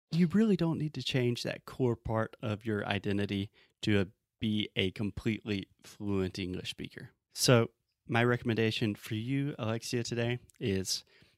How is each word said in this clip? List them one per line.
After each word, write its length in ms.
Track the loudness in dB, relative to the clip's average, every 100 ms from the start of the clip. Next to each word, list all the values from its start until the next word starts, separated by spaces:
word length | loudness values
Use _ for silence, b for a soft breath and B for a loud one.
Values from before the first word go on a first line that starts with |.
| -4
you 160 | 2 4
really 280 | 4 4 4
don't 220 | 2 0
need 160 | -2
to 80 | -4
change 400 | -2 2 2 0
that 240 | -4 -6 -10
core 300 | 0 2 2
part 380 | 0 -2 -2 -4
of 240 | -4 -4
your 220 | -2 -2 0
identity 640 | -2 0 0 0 -2 -4 b b -6
to 180 | 2 2
a, 60 | 2 -6 _ -6
be 300 | -2 -2 -2 -2
a 140 | -2
completely 760 | -2 -6 -4 -4 -4 -4 -6 -6 _
fluent 560 | -20 -10 -4 0 -2 -2
English 320 | -6 -6 -8
speaker. 400 | -10 -12 -12 -18 _ _
So 360 | 0 6 6 6 _ _ _ -4
my 160 | 2
recommendation 680 | 2 2 0 0 0 0 -2
for 220 | -2 -6 -6
you, 380 | -4 -2 -4 -4
Alexia, 440 | -4 -4 -2 -4
today 360 | -2 -2 -2 -2 -6 -6
is 440 | -2 -2 -2 -6 -8 b b